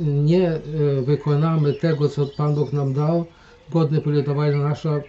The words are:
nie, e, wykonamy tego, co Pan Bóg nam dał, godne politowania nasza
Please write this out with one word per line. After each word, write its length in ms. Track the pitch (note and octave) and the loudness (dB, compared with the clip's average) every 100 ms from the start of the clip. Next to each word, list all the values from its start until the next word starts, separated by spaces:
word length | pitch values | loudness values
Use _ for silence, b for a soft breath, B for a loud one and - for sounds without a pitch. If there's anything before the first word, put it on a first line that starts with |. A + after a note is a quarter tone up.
nie, 500 | D#3 C#3+ D3 F3+ F3+ | -2 2 4 4 2
e, 100 | D#3 D3+ D3+ D3 C#3 | -2 -6 -2 0 0
wykonamy 680 | B2+ D3 D3+ C#3+ D#3+ D#3+ C#3+ | 0 0 0 2 2 2 0
tego, 360 | C3+ E3 C#3+ D3 | 0 -2 0 0
co 180 | - C#3 | 0 -4
Pan 280 | - D3 | -2 -2
Bóg 180 | D3 C#3+ | 0 -2
nam 200 | C#3+ C#3 | -2 -2
dał, 340 | C3+ D3+ E3+ E3 B B B - | 0 0 0 -4 B B B -4
godne 300 | E3 D3+ D3+ | 0 0 0
politowania 580 | D3 D3 C3+ C#3+ D3 C#3+ | 0 0 0 0 0 0
nasza 420 | C#3+ D3 D#3+ D3 | -2 -2 -2 -4